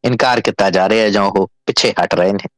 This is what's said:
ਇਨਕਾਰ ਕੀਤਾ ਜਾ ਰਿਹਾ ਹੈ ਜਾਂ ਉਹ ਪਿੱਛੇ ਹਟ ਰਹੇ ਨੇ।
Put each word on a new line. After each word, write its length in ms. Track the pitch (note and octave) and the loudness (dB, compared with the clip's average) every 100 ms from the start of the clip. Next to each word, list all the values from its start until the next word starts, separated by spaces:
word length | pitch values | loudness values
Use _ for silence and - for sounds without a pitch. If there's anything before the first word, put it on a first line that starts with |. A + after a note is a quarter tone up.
| B2 | -2
ਇਨਕਾਰ 360 | A#2+ C3+ B2+ | 0 0 0
ਕੀਤਾ 280 | A2+ G#2 F#2+ | -2 0 0
ਜਾ 200 | F#2 F#2+ | 2 2
ਰਿਹਾ 140 | A2 | 2
ਹੈ 60 | G#2+ | 2
ਜਾਂ 140 | G#2 | 2
ਉਹ 280 | G2 G2 F#2+ _ - | 0 0 -2 _ -6
ਪਿੱਛੇ 280 | - A#2+ - | -2 -2 0
ਹਟ 120 | E2+ F2 | -2 0
ਰਹੇ 180 | F2+ | 0
ਨੇ। 140 | G3+ - | -2 -6